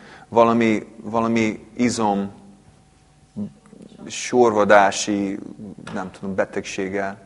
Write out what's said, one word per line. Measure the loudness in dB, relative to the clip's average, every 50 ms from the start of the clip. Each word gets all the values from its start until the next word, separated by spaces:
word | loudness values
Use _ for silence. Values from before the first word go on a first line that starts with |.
| -20 -20 -20 -20 -18 -2
Valami, | 2 4 4 4 4 4 2 2 2 0 -2 -8 -16
valami | -16 -12 -6 -4 -2 -2 0 0 0 0 0 -2 -6 -12 -16 -4
izom | -2 -2 -2 0 0 0 0 0 -2 -4 -6 -10 -16 -20 -20 -20 -20 _ -20 _ _ _ _ _ _ _ _ _ _ _ _ _ -12 -12 -12 -12 -18 _ -20 -20 -20 -20 -20 -20 -20 -18
sorvadási, | -14 -12 -12 -8 0 4 4 4 6 4 2 6 8 8 8 8 6 2 -2 -2 -2 -2 -2 -2 -4 -6 -8 -12 -14 -16 -16 -16 -18 -18 -18 -16 -12 -10
nem | -10 -10 -10
tudom, | -12 -12 -10 -6 -4
betegsége, | -4 -4 -4 -4 -8 -8 -8 -8 -6 -6 -4 -4 -6 -6 -6 -10 -12 -16